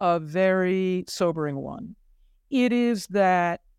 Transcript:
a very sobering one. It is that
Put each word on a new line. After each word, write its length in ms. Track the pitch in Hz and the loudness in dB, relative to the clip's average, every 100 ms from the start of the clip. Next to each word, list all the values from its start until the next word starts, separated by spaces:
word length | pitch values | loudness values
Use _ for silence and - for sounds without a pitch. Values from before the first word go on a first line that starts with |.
a 180 | 180 170 | 0 0
very 840 | 156 170 190 185 180 190 185 185 180 | -2 0 2 2 2 0 0 -2 -6
sobering 500 | - 175 160 151 139 | -2 -2 0 -4 -6
one. 380 | 139 143 - 208 _ _ _ _ _ | -8 -12 -14 -18 _ _ _ _ _
It 220 | 269 247 | 0 2
is 340 | 240 240 220 - | 2 0 -2 -2
that 520 | 190 190 180 175 170 _ | 2 4 2 0 -4 _